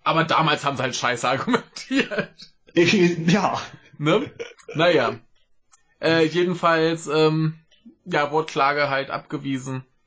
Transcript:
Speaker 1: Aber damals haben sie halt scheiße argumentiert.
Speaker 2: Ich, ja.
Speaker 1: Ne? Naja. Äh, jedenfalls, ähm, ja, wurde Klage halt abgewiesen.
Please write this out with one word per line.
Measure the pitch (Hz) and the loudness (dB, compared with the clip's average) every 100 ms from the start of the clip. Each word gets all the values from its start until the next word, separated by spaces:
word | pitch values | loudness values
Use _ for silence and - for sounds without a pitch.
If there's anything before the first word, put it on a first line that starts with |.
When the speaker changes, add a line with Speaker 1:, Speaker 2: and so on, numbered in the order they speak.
Speaker 1:
Aber | 156 160 | -2 0
damals | 160 120 156 147 | 2 2 2 0
haben | 143 131 | -2 -2
sie | |
halt | 131 117 | -4 -2
scheiße | 123 123 127 | -2 -2 -2
argumentiert. | 135 202 247 - - - 269 - 208 - - - _ _ | -2 -2 -4 -4 -16 -4 -2 -2 -4 -8 -12 -20 _ _
Speaker 2:
Ich, | 170 170 214 175 160 165 | 2 4 4 4 2 0
ja. | 202 165 120 - - _ - | 2 0 -4 -8 -16 _ -4
Speaker 1:
Ne? | 147 208 277 - - - - | 0 0 -2 -12 -16 -16 -8
Naja. | 147 175 151 113 117 - _ _ _ _ - _ - | 0 2 4 2 -4 -14 _ _ _ _ -20 _ -4
Äh, | 160 165 | 0 2
jedenfalls, | 160 165 180 175 170 165 165 160 147 | 2 2 0 0 2 2 2 -2 -2
ähm, | 156 156 156 160 - _ _ - _ 185 | 2 2 2 0 -4 _ _ -20 _ -4
ja, | 156 147 | -2 0
wurde | 156 156 | -2 -2
Klage | 151 139 147 143 | 0 0 2 0
halt | 135 135 | -2 -4
abgewiesen. | - - 151 139 135 135 131 - _ | -8 -8 -8 -6 -6 -6 -10 -12 _